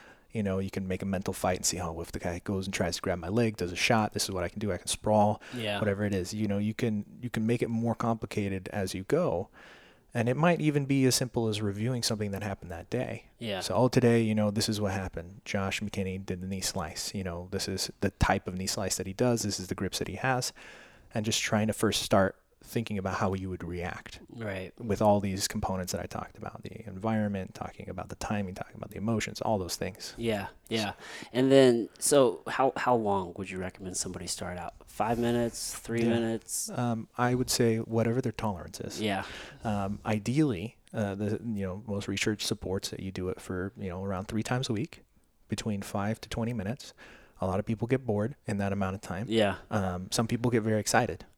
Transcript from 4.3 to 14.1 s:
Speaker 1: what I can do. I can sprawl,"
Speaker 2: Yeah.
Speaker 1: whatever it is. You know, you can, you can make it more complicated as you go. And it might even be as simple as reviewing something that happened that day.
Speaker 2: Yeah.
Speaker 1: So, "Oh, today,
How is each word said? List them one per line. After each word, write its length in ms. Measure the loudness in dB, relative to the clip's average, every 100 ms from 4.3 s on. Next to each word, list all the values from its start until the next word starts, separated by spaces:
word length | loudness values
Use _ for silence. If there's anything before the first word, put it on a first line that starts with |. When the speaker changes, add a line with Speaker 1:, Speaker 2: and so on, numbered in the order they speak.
Speaker 1:
what 120 | -2
I 60 | -4
can 100 | -4
do. 120 | -2
I 60 | -2
can 80 | -4
sprawl," 560 | -2 4 6 6 4 -4 -6
Speaker 2:
Yeah. 220 | -4 0
Speaker 1:
whatever 260 | 0 2 2
it 80 |
is. 200 | 0 0
You 140 | -2 0
know, 120 | 0
you 160 | 0 0
can, 300 | 0 0 -4 -8
you 120 | -6
can 160 | 0 2
make 160 | 2
it 60 | 2
more 260 | 0 0 0
complicated 760 | 0 0 -2 -2 -2 -2 -4
as 220 | -4 -2
you 120 | -4 0
go. 420 | 2 2 0 -4 -12 -20 -20 -20 -20 _
And 160 | 0 2
it 80 | 4
might 240 | 4 4
even 240 | 4 2 4
be 200 | 4 6
as 100 | 4
simple 320 | 2 0 0
as 140 | 2
reviewing 420 | -2 0 0 0
something 260 | 0 0 -2
that 120 | -4
happened 280 | -4 -6 -8
that 200 | -10 -4
day. 340 | -4 -2 -6 -12 -10
Speaker 2:
Yeah. 220 | -6 -4
Speaker 1:
So, 120 | 0
"Oh, 140 | 4 6
today, 340 | 6 6